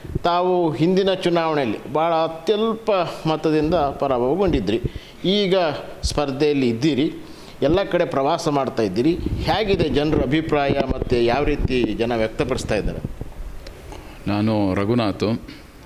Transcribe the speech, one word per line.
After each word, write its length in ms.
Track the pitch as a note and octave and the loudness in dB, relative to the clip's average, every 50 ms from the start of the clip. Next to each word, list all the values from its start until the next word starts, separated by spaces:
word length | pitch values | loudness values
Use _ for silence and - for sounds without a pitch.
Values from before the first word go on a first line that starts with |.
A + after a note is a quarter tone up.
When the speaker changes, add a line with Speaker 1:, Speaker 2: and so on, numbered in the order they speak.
| - - - - - | -16 -8 -8 -2 0
Speaker 1:
ತಾವು 480 | F3 E3+ F3 F3+ F3+ F#3 F3+ E3+ D#3+ | 2 2 4 2 2 2 2 2 0
ಹಿಂದಿನ 420 | C#3 A#2 D3+ F3 F#3+ F#3 G3 F#3+ F#3+ | 2 2 2 4 4 4 2 2 0
ಚುನಾವಣೆಯಲ್ಲಿ 800 | F#3+ - F3+ E3+ E3+ E3 D#3+ D#3 D3 C3+ A2+ G#2 - - - | 0 0 2 2 2 2 2 0 0 0 0 -2 -4 -8 -2
ಭಾಳ 200 | C3+ D3+ D#3+ E3+ | 0 0 2 2
ಅತ್ಯಲ್ಪ 800 | E3+ D#3+ E3 D#3 D#3+ - - - G#3+ G#3 A3+ A3+ G#3+ A3 - - G3+ F#3 E3+ D3 - - - | 2 2 2 0 -2 -4 -2 0 0 2 2 0 -2 -2 0 0 2 2 0 -2 -4 -4 0
ಮತದಿಂದ 480 | D#3+ D#3 D#3 - D#3+ D3+ D#3 D3 D#3 F3+ | 0 0 2 2 2 2 2 2 2 2
ಪರಾಭವಗೊಂಡಿದ್ರಿ. 1040 | E3+ C#3+ C#3 - - C#3 C#3 C3 A#2+ B2 B2+ D3+ F#3 G3+ F3+ D3 C3+ F#2+ F#2 G#2 A#2 - - - - - - - - - | 2 0 0 0 -2 0 0 2 2 2 0 2 2 2 2 2 0 0 0 -2 -2 -2 -4 -8 -8 -14 -16 -16 -4 0
ಈಗ 300 | E3+ G3 G#3 G3+ F#3 F#3 F#3+ F3 D#3 C#3 - - - - - | 0 2 2 2 2 2 2 2 0 -2 -4 -8 -12 -12 -8
ಸ್ಪರ್ಧೆಯಲ್ಲಿ 640 | - - - D3 D3 C#3 C3 C3 D3+ D3+ D3 C#3 C3 A#2+ | -6 -4 -2 -2 -2 -2 0 2 2 2 4 2 2 2
ಇದ್ದೀರಿ, 440 | A2+ A2+ C3+ D#3+ C#3 A#2 D3+ - - - - - - - - - - - | 0 2 0 2 2 2 0 0 -2 -6 -12 -16 -16 -18 -18 -18 -6 -2
ಎಲ್ಲ 200 | - C#3 E3+ G3+ | 0 2 2 2
ಕಡೆ 220 | G3 G3+ - F3 E3+ | 2 0 0 0 0
ಪ್ರವಾಸ 440 | E3 E3+ C#3+ C3+ C#3+ E3+ D#3+ - D#3+ | 2 0 0 2 2 0 0 0 0
ಮಾಡ್ತಾ 340 | C#3+ C#3 C3 A#2+ A#2 - | 0 0 0 0 0 0
ಇದ್ದೀರಿ. 320 | A2+ G2 F2+ G#2+ B2 D#3+ F3 - - - - - | 0 0 2 2 2 2 2 0 -2 -2 -2 -2
ಹೇಗಿದೆ 460 | - - E3 G3 A3+ G3 G3 E3+ E3 D3 | 0 0 0 0 2 0 2 2 2 2
ಜನರ 340 | B2+ - - D#3+ D3 C#3+ | 2 2 2 2 2 2
ಅಭಿಪ್ರಾಯ 480 | C#3 B2 D3 D#3+ D#3 D#3+ D3+ D3 C#3 C#3 C#3 C#3 C3+ C3 B2+ | 2 2 0 0 0 0 0 2 2 2 2 0 0 -2 -2
ಮತ್ತು 280 | C3 - - B2+ A#2+ | -4 0 0 2 2
ಯಾವ 220 | A#2 A#2 A#2 C#3 D3 | 4 4 2 2 2
ರೀತಿ 380 | D3+ D3 B2+ - - B2+ B2 | 0 0 0 0 0 0 0
ಜನ 300 | A#2 G#2+ G#2 F#2 A#2 A#2+ A#2+ | 0 0 0 -2 0 0 0
ವ್ಯಕ್ತಪಡಿಸ್ತಾ 580 | A2+ A2 A2 - - D3 B2 C3 A2+ - - A2+ | 0 -2 -2 -2 -2 -2 -2 -2 -4 -2 -2 -2
ಇದ್ದಾರೆ? 240 | G2 E2+ F2+ E2 D#2+ - - - - - - - - - - - - - - - - - - - - - - - - - | 0 0 -2 -4 -4 -6 -8 -8 -10 -12 -12 -10 -12 -12 -12 -12 -12 -14 -14 -16 -16 -16 -16 -16 -16 -16 -16 -18 -10 -6
Speaker 2:
ನಾನು 480 | - G2+ G#2 G#2+ A2 A2 G#2 G2+ F#2+ F#2 | -2 -2 0 0 2 2 2 0 0 0
ರಘುನಾಥ್, 640 | G2 G2+ G2+ A#2+ A#2+ A2+ G2+ F2+ - - G#2+ A#2 - - - - - - - - - - | 0 0 2 2 2 2 0 0 0 0 0 0 -2 -6 -12 -18 -18 -20 -20 -20 -20 -20